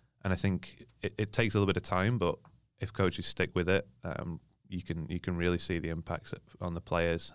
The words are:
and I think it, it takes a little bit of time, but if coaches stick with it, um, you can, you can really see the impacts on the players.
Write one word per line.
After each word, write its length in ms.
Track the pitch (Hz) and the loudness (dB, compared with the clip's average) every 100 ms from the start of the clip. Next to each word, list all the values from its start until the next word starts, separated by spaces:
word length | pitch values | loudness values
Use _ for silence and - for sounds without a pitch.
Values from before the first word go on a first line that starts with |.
| _ _ | _ _
and 80 | 95 | -2
I 40 | 90 | 2
think 500 | 98 90 - - - _ | 2 0 -4 -16 -20 _
it, 140 | - - | -6 -2
it 160 | 104 | -2
takes 220 | - 120 | 2 2
a 40 | 110 | 4
little 140 | 98 | 4
bit 60 | 90 | 2
of 60 | |
time, 340 | - 90 101 123 | 0 2 2 2
but 180 | 87 - - - _ - | 2 0 -6 -20 _ -8
if 120 | 95 | -6
coaches 340 | - 92 - - | 2 2 2 -2
stick 240 | - 90 | -2 0
with 160 | 90 85 | 0 4
it, 180 | 95 - - | 2 0 -8
um, 360 | 87 - 85 80 - _ - | -6 -6 -6 -8 -12 _ -10
you 140 | 90 | -8
can, 240 | - 82 76 | -6 -6 -4
you 120 | 87 | -4
can 160 | - 87 | -2 0
really 220 | 87 87 | 2 2
see 200 | - 85 | 0 -2
the 120 | 82 | -2
impacts 440 | 82 - 82 - - - - | -4 -4 -6 -8 -12 -12 -8
on 140 | 92 | -6
the 60 | 85 | -6
players. 500 | - 87 85 82 - | -2 2 2 0 -4